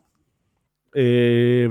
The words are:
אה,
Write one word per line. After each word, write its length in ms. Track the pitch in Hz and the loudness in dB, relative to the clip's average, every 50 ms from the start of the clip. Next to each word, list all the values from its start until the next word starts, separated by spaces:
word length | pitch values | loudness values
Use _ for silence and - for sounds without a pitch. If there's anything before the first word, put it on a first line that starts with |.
| _ _ _ _ _ _ _ _ _ _ _ _ _ _ _ _ _ _ - 143 | _ _ _ _ _ _ _ _ _ _ _ _ _ _ _ _ _ _ -6 -4
אה, 680 | 131 123 120 123 120 120 120 117 120 120 123 123 120 117 | -2 0 0 2 2 2 2 0 0 0 0 0 -2 -2